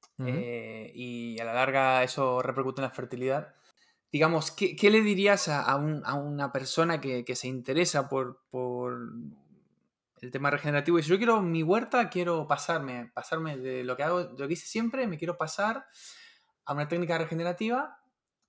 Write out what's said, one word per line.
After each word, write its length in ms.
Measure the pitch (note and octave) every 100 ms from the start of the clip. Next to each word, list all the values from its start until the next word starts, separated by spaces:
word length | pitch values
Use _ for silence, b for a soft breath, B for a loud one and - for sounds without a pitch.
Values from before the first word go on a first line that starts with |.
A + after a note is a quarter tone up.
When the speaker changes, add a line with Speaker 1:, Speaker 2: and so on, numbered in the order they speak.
| _ -
Speaker 1:
Ujú. 280 | B2+ B2+ B2
Speaker 2:
Eh, 460 | A#2 A2+ A2+ A2
y 440 | - B2 A#2+ A#2 A2+
a 40 |
la 100 | A2+
larga 480 | A#2+ C3 C3+ C3 C3
eso 400 | B2+ - C3 B2+
repercute 380 | B2+ B2 C3 C3
en 40 | C3
la 20 |
fertilidad. 640 | - B2+ B2 B2+ C3 - b b b b b _
Digamos, 380 | D#3 D#3+ E3 D3
¿qué, 260 | - F#3 -
qué 140 | G3+
le 120 | A3
dirías 460 | G#3+ F#3+ G3+ G3 -
a, 140 | D3
a 140 | - C#3
un, 260 | D3+ D3+ -
a 80 |
una 380 | C#3+ D3 C#3+ C#3
persona 480 | C3+ C3 - E3 D#3+
que, 240 | C3+ B2
que 120 | A#2+ B2
se 120 | B2+
interesa 600 | C3 A#2+ C#3 F3 D3 C3
por, 380 | C3+ B2+ - _
por 640 | C3 B2+ B2 B2 A#2+ A#2 A2+ D3 - _ _ _ _ _ _ _ _
el 100 | B2+
tema 200 | C3+ C#3+
regenerativo? 460 | C#3+ D3 D3 D3 E3+
Dice, 120 | D3+
"Yo 80 | G3
quiero 240 | A#3 A3
mi 200 | F3+ E3
huerta, 480 | D#3 G#3 - B3+ A3+
quiero 360 | F3+ F3 E3 D3+
pasarme, 640 | C#3+ - E3 C#3 B2 A#2
pasarme 420 | - - D#3+ D#3+ C#3
de 280 | C3 B2+
lo 120 | B2 B2
que 60 |
hago, 220 | D3 F3+
de 140 | F3 C3
lo 80 | C#3
que 60 |
hice 120 | E3+ -
siempre, 400 | A3 A#3 C4 A#3+
me 120 | D#3
quiero 200 | E3+ F3
pasar 480 | D#3 - G#3 A#3 - B B B B B B _ -
a 60 |
una 140 | C#3+ D3
técnica 300 | E3+ F3 E3
regenerativa, 840 | D#3+ E3 E3+ F3 A3 B3+ D4+ - _ _ _ _